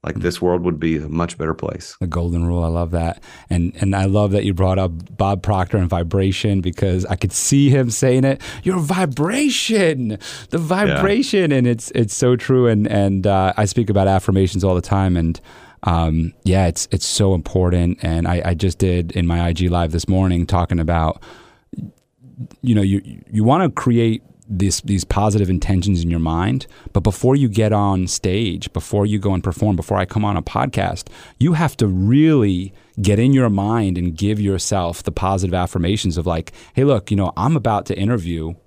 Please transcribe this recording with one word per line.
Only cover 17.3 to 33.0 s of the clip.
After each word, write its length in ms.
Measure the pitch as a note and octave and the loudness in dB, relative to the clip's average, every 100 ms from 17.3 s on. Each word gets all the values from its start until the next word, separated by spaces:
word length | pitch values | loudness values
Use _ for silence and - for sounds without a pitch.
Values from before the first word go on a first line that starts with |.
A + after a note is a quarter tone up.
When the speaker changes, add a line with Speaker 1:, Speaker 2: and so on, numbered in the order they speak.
Speaker 2:
important. 680 | F#2 - F#2+ F2+ F2 F2 F2 | 2 0 0 2 2 0 0
And 240 | E2+ E2 E2+ | -2 -2 0
I, 160 | F2 E2+ | -2 -2
I 80 | |
just 240 | E2+ F#2+ - | 0 -2 0
did 340 | F#2+ F2 E2+ | 0 0 -2
in 160 | F#2 E2+ | -2 0
my 120 | E2+ | 0
I 120 | E2+ | 0
G 160 | E2 F2+ | 0 0
live 240 | F2 E2 | 0 0
this 160 | E2 - | -2 0
morning 380 | F#2+ F#2+ F2 E2+ | 2 2 0 0
talking 340 | F#2 F2 F2 | 0 0 0
about, 420 | D#2+ E2+ D#2+ - - - - _ _ - - _ _ _ C3 - A#2+ - | 0 0 0 -4 -12 -20 -20 _ _ -14 -14 _ _ _ -20 -16 -16 -6
you 140 | B2+ | 0
know, 80 | G#2+ | 2
you, 400 | G2 G2 F#2+ A#1 - | 2 0 -4 -20 -8
you 140 | G#2+ | 0
wanna 260 | A2 D3+ F3 | 2 2 2
create 540 | - - A#2 A#2 A2 _ _ - | 0 0 2 2 0 _ _ -8
this, 280 | G2 G2 - | -2 -2 -2
these 220 | - G2+ | -2 -2
positive 440 | - - G#2+ G#2 F#2+ | -2 0 2 2 2
intentions 540 | F#2+ - F#2+ F2+ F2+ | 0 0 0 2 0
in 80 | E2 | 0
your 100 | E2 | 0
mind, 460 | E2 E2 F#2+ C3 - - - | -2 0 0 -2 -6 -20 -4
but 80 | G2 | -2
before 340 | E2 - A#2+ | 0 0 2
you 140 | C#3+ C3 | 2 2
get 240 | G2+ G#2+ | 2 2
on 340 | G#2 G2+ F#2+ F#2 | 2 2 0 -2
stage, 640 | - G2 F#2+ A2+ E2+ - | -2 -2 -2 -2 -4 -8
before 320 | - - G#2 G2+ | -10 -4 -2 0
you 120 | G#2 | 0
go 140 | G2 | 0
and 100 | F#2 | 0
perform, 340 | F#2+ E2+ G#2+ F2+ | -2 0 0 0
before 200 | - G2 | 0 -2
I 80 | |
come 220 | F#2 - G#2 | 0 -2 -2
on 100 | F#2+ | -2
a 60 | |
podcast, 680 | - - B2+ - F#2 F#2+ - - - _ | -4 -2 -2 -2 -2 -4 -12 -20 -20 _
you 160 | C#3+ | 0
have 200 | D#3+ D#3+ - | 2 0 0
to 80 | A2 | 0
really 880 | F#2 G2 C3 D#3+ D3+ G#2 F2+ F#2+ - _ - | 2 2 4 4 4 2 0 -6 -14 _ -2